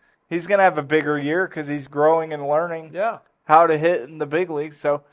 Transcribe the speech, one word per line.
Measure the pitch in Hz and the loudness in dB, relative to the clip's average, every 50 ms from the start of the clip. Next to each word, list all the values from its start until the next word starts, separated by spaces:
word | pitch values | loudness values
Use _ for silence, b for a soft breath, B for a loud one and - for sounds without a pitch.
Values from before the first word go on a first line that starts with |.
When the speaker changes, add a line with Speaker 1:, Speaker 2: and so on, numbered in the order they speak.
| _ _ _ _ _ - | _ _ _ _ _ -8
Speaker 1:
he's | 165 175 160 170 | -6 -6 -4 0
gonna | 202 196 190 | 2 4 4
have | 185 165 151 | 4 2 0
a | 143 | -4
bigger | 135 151 156 156 147 151 147 | 0 0 0 2 2 -2 -2
year | 139 147 156 180 190 165 | -2 -2 -2 -2 -2 -4
'cause | - 160 147 143 | -6 -10 -8 -6
he's | 147 147 135 135 | -8 -8 -8 -8
growing | 143 147 147 156 165 160 160 160 156 | -2 2 4 4 4 2 0 -4 -8
and | 147 143 139 | -8 -4 -2
learning | 147 156 170 175 170 165 160 160 | 0 0 0 -2 -6 -10 -12 -12
Speaker 2:
Yeah. | 156 170 202 233 208 - _ _ _ _ _ | -8 -6 -4 -4 -6 -8 _ _ _ _ _
Speaker 1:
how | - 156 160 170 | 4 6 6 6
to | 165 156 151 | 6 4 2
hit | 151 170 180 139 | 2 0 0 0
in | 117 147 160 156 | -4 -8 -10 -10
the | 151 | -8
big | 143 147 165 185 175 | -4 -2 -2 -2 -2
leagues. | 160 147 151 160 147 - | -4 -8 -8 -8 -10 -6
So | - 151 143 147 _ _ | -2 -2 -2 -2 _ _